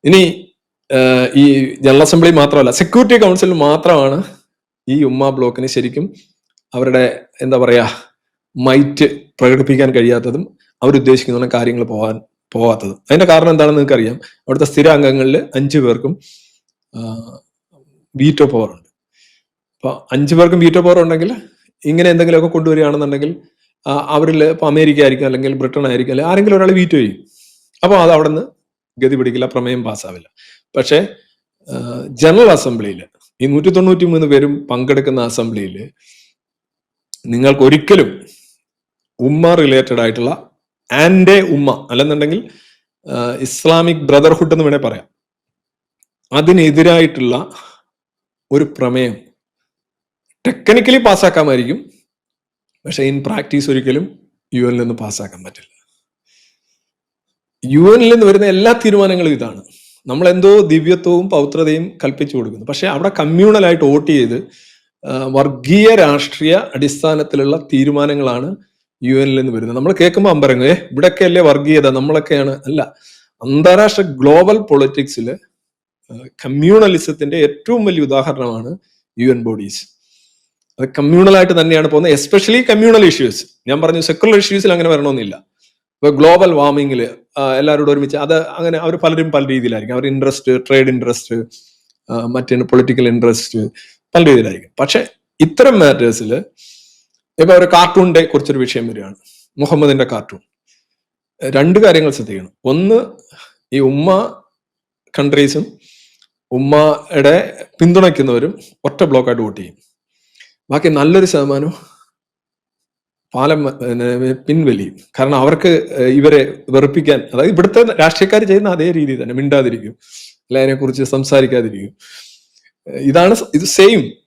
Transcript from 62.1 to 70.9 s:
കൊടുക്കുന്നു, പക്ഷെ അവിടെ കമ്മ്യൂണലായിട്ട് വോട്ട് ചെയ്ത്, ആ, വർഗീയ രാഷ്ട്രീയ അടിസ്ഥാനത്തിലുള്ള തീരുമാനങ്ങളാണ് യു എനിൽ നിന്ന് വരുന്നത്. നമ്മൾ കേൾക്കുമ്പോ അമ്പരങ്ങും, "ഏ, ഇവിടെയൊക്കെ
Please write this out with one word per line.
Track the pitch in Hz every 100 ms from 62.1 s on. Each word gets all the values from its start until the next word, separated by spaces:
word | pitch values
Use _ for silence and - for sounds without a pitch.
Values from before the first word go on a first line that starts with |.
| 135 - 131
കൊടുക്കുന്നു, | 123 104 113
പക്ഷെ | 143 185
അവിടെ | 139 196 196
കമ്മ്യൂണലായിട്ട് | 151 170 208 214 180 165
വോട്ട് | 147 147 143
ചെയ്ത്, | 147 117 120 - _ _ _ _ _ 139
ആ, | 131
വർഗീയ | 131 135 143 131 127 190 214
രാഷ്ട്രീയ | 220 156 143 - - 156
അടിസ്ഥാനത്തിലുള്ള | 185 - - 143 143 160 156 151 143 139 143 -
തീരുമാനങ്ങളാണ് | 135 139 143 147 143 135 120 143 202 _ _ _ _
യു | 127 131
എനിൽ | 139 131
നിന്ന് | 131
വരുന്നത്. | 113 113 123
നമ്മൾ | 151 190
കേൾക്കുമ്പോ | 170 175 196
അമ്പരങ്ങും, | 156 143 123 131
"ഏ, |
ഇവിടെയൊക്കെ | 175 -